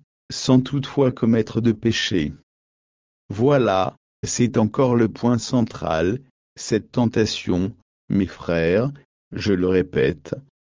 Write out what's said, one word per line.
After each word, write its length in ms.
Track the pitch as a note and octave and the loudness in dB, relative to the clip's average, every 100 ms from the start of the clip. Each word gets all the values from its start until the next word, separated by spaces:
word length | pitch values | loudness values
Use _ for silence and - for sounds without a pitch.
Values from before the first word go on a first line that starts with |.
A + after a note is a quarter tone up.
| _ _ - | _ _ -16
sans 280 | - - C3 | -4 2 4
toutefois 520 | C3 C#3+ C#3 C#3 B2+ | 2 -4 -4 0 0
commettre 500 | B2 A2+ A2+ A2 A2+ | 2 2 2 0 0
de 100 | A#2 | 0
péché. 600 | G#2+ A#2 A2+ - F#2 D2 - _ _ _ _ _ _ _ _ - | 2 0 -2 -2 -2 -2 -6 _ _ _ _ _ _ _ _ -12
Voilà, 680 | G2 C3 C#3 A2 F#2+ D2 - _ _ | -2 2 4 2 2 -2 -6 _ _
c'est 340 | - - A#2 A#2 | -6 0 0 2
encore 380 | G#2+ - C3 A#2+ | 0 2 2 2
le 140 | A2 | 0
point 280 | E2 A#2+ A#2+ | 0 -2 0
central, 840 | - B2+ A2+ - E2 D#2+ F2 B2+ - _ _ - | 0 -2 -2 -4 -4 0 0 -2 -8 _ _ -18
cette 320 | - A2 - | -4 -4 -2
tentation, 840 | B2+ A#2 A#2 G#2 - - F2+ G2 - _ _ - | -2 0 0 -2 -2 -4 -2 -2 -6 _ _ -4
mes 160 | G2+ F#2 | -2 -2
frères, 680 | - - E2+ E2 G2 C3+ C#3+ _ _ _ | -4 -2 0 2 2 0 -6 _ _ _
je 220 | - G#2 | -6 0
le 140 | F#2 F2+ | 0 2
répète, 680 | F#2 - - C2 - - - - _ | 2 0 0 0 -2 -8 -12 -12 _